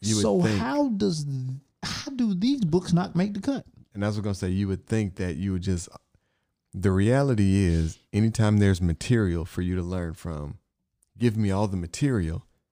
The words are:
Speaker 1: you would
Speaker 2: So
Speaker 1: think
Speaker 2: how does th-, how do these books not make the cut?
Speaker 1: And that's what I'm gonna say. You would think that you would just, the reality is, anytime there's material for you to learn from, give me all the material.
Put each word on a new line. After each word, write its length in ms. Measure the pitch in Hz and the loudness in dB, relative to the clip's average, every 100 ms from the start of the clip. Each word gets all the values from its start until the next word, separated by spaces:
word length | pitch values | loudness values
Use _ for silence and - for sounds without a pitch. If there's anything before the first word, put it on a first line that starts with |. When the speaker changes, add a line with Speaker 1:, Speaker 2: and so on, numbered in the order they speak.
Speaker 1:
you 140 | 104 107 | -2 2
would 60 | |
Speaker 2:
So 180 | 104 196 | 2 2
Speaker 1:
think 160 | 170 104 | 2 0
Speaker 2:
how 300 | 233 285 285 | 0 0 0
does 340 | 202 202 160 147 | 0 -2 -2 -4
th-, 340 | 135 127 135 - _ | -6 -6 -8 -14 _
how 260 | - - - | -10 -10 -8
do 240 | 269 233 | -2 -2
these 320 | 185 226 285 185 | 0 0 0 2
books 260 | 175 175 | 0 2
not 240 | 175 196 170 | 2 2 -2
make 200 | 196 202 | -2 -2
the 40 | |
cut? 260 | 196 269 - - - | -4 -6 -8 -18 -16
Speaker 1:
And 80 | 101 | -4
that's 140 | 104 107 | -4 -2
what 60 | |
I'm 20 | |
gonna 100 | 104 | -4
say. 160 | 98 92 | -2 -2
You 180 | 92 98 | 0 -2
would 180 | 92 - | -4 -2
think 300 | 113 104 - | -2 -2 -4
that 180 | 92 73 | -4 -4
you 160 | 98 | -4
would 80 | 95 | -2
just, 280 | 92 90 - - - _ _ _ _ _ _ | -2 -4 -4 -16 -20 _ _ _ _ _ _
the 160 | 98 98 | -2 2
reality 720 | 95 101 131 139 113 98 98 | 4 4 4 2 4 4 4
is, 360 | 92 82 80 - _ | 4 2 0 -4 _
anytime 460 | 101 110 107 107 104 | 0 0 2 2 4
there's 240 | 101 92 | 4 4
material 640 | 87 80 - 120 98 85 82 | 0 -2 0 2 2 0 -4
for 160 | - | -4
you 140 | 90 90 | -2 -2
to 80 | |
learn 320 | 87 92 85 - | -4 -4 -6 -8
from, 420 | 87 76 73 - _ _ _ _ _ - | -8 -8 -10 -12 _ _ _ _ _ -2
give 180 | 120 107 | 0 2
me 140 | 104 | 0
all 160 | 95 104 | 2 0
the 100 | 95 | -2
material. 720 | 85 - 143 120 82 82 - _ _ | -6 -2 0 0 -2 -4 -10 _ _